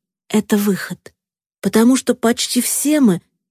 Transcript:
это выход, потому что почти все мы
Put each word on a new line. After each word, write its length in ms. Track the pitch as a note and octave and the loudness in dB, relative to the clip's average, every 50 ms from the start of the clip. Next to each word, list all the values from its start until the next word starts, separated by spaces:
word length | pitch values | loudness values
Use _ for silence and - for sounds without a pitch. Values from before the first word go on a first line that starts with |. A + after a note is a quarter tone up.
| _ _ _ _ _ _ | _ _ _ _ _ _
это 300 | - G#3+ G#3 - A3 G#3 | -2 -2 0 0 -2 0
выход, 560 | G3+ G#3 F#3+ - - - - - _ - - _ _ _ _ _ _ _ _ _ - | 0 0 -2 -4 -6 -10 -14 -16 _ -20 -20 _ _ _ _ _ _ _ _ _ -6
потому 340 | G3 - A3 A3+ A#3+ C4 | -2 0 2 4 4 4
что 180 | B3 - - A#3+ | 2 0 -2 -4
почти 460 | - - A3+ A#3+ - - - - B3+ | -2 0 -2 -2 -2 -4 -4 -4 -4
все 400 | A#3+ - - - - C#4+ D4+ D4+ | -4 -2 -4 -4 -2 0 2 4
мы 220 | C4+ A3 F3+ E3+ - _ _ _ _ _ | 4 2 2 0 -4 _ _ _ _ _